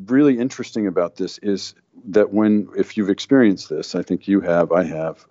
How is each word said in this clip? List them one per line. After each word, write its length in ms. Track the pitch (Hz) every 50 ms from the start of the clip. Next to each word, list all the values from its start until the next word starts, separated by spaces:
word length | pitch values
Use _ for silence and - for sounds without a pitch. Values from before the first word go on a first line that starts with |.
| 95
really 320 | 98 127 135 147 143 131 117
interesting 480 | 123 131 - - 117 - - 113 104
about 300 | 95 82 90 87 85 -
this 200 | - 95 87 - -
is 360 | - 104 98 92 - - - _ _ _ _ - -
that 280 | 110 95 107 104 - 98
when, 360 | 104 110 107 107 104 98 - -
if 220 | 101 95 - -
you've 120 | 110 101 92
experienced 600 | 98 - - - 139 135 123 107 92 87 - -
this, 240 | 76 80 80 - -
I 80 | 90
think 260 | - - 92 - -
you 140 | - 98 98
have, 300 | 85 87 85 85 85 80
I 140 | 82 87 90
have, 400 | 80 78 78 80 80 80 - _ _